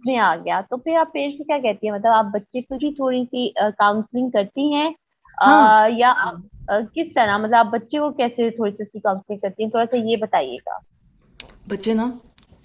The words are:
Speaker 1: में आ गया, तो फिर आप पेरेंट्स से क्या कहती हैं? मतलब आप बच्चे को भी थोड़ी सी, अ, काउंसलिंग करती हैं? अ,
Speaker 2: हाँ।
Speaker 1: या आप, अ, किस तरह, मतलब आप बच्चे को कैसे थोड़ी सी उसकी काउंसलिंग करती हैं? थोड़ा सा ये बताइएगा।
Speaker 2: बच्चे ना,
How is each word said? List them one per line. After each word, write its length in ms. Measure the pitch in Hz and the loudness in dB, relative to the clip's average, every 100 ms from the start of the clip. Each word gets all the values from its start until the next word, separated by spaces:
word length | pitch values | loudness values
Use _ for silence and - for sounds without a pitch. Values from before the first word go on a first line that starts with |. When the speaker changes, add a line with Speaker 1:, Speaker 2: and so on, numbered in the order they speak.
| 240 | -2
Speaker 1:
में 100 | 247 | 2
आ 180 | 196 165 | 2 0
गया, 260 | 170 175 | -2 -4
तो 160 | 196 254 | -4 -8
फिर 180 | 320 320 | 0 0
आप 160 | 320 | 0
पेरेंट्स 240 | 302 285 285 | -4 -6 -6
से 60 | |
क्या 140 | 302 294 | -4 -2
कहती 300 | 247 208 214 | -2 -2 -4
हैं? 60 | |
मतलब 180 | 202 226 | 0 2
आप 140 | 220 208 | 2 2
बच्चे 360 | 208 - 247 | -4 -6 -10
को 160 | 247 262 | -8 -6
भी 160 | 294 | -6
थोड़ी 320 | 285 262 254 247 | -2 -2 -2 -4
सी, 240 | 247 247 | -4 -4
अ, 200 | - 208 | -2 -2
काउंसलिंग 640 | 202 208 214 214 240 254 | 2 2 0 -4 -4 -2
करती 420 | 233 202 - 294 | -2 -2 -2 -2
हैं? 220 | 294 311 320 _ _ _ - | 0 -2 -6 _ _ _ 2
अ, 40 | 196 | 6
Speaker 2:
हाँ। 440 | 302 214 214 220 | 8 8 6 4
Speaker 1:
या 200 | 233 247 | 4 2
आप, 400 | 247 208 175 185 - - | 2 -2 -6 -16 -16 -4
अ, 100 | 202 | -4
किस 360 | 226 320 330 277 | -2 -6 -2 0
तरह, 220 | 220 208 | 2 0
मतलब 180 | 214 233 | 2 2
आप 100 | 220 | 2
बच्चे 340 | 226 226 302 | -2 -4 -4
को 120 | 294 | -2
कैसे 400 | - 240 240 233 | -2 -2 0 -2
थोड़ी 200 | 226 208 | -2 -4
सी 120 | 202 | -6
उसकी 160 | 208 214 | -12 -4
काउंसलिंग 420 | 208 190 - 202 | -2 -2 -6 -8
करती 220 | 196 190 | -6 -4
हैं? 80 | 214 226 | -2 -2
थोड़ा 100 | 233 | 0
सा 120 | 247 | 0
ये 200 | 220 226 | 0 -2
बताइएगा। 680 | 208 175 135 123 - - - _ _ _ _ - - - - | 0 -2 -2 -8 -10 -12 -14 _ _ _ _ -10 -10 -14 -10
Speaker 2:
बच्चे 240 | 196 220 | -6 -2
ना, 260 | 220 240 247 - _ _ - | -2 -2 -6 -16 _ _ -18